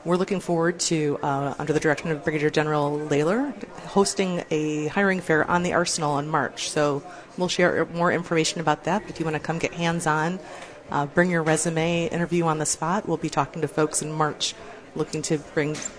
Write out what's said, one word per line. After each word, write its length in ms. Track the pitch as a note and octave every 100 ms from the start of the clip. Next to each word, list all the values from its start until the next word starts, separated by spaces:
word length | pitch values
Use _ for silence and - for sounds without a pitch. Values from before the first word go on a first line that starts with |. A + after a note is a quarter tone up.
We're 120 | E3 F3
looking 220 | F#3+ F#3
forward 380 | - E3+ E3 F3
to, 380 | - D#3+ D3+ C#3
uh, 320 | D3+ C#3 C#3 -
under 140 | D3+
the 80 | D3+
direction 300 | D#3+ C#3 E3+
of 120 | D3+
Brigadier 260 | D#3+ D3+ D3+
General 480 | D#3 D3+ D3+ D3 D3
Layler, 560 | D3+ C#3+ D3+ A3 C#4+ - - - -
hosting 580 | G3+ G3 - F#3 F3 -
a 360 | D#3 D3+ D3+ D3+
hiring 320 | F#3+ G3 F#3
fair 300 | - D#3 -
on 120 | F3
the 100 | F3
Arsenal 460 | D#3 E3+ - D3 C#3+
in 100 | D3+
March. 400 | D#3 B2+ - -
So 320 | D#3 D3 C#3 - - - -
we'll 100 | F3
share 380 | - F3+ - E3
more 260 | E3 F3
information 480 | C#3 F3 E3 D#3+ E3+
about 240 | D#3 D3+
that. 180 | - G3+
But 100 | -
if 60 | -
you 60 |
wanna 160 | D#3+ D3+
come 180 | - E3
get 140 | E3
hands-on, 680 | E3 E3+ E3+ D#3+ D#3 E3 F#3 - - - - -
uh, 160 | C#3+ C#3+
bring 240 | F3+ F3+
your 120 | E3+
resume, 640 | D#3+ D#3 E3+ D#3+ E3 E3+ E3+
interview 360 | E3+ E3+ F3
on 140 | E3 D#3
the 80 | D3+
spot, 420 | - D#3+ G3+ F#3+
we'll 80 | D#3+
be 140 | D#3
talking 320 | - C#3 E3
to 60 | D3
folks 340 | - D3+ -
in 100 | D3+
March 420 | D#3 D3+ - - - - - -
looking 280 | D#3 D#3 D#3+
to 160 | D3 D#3 -
bring, 200 | E3 D3 D3+ -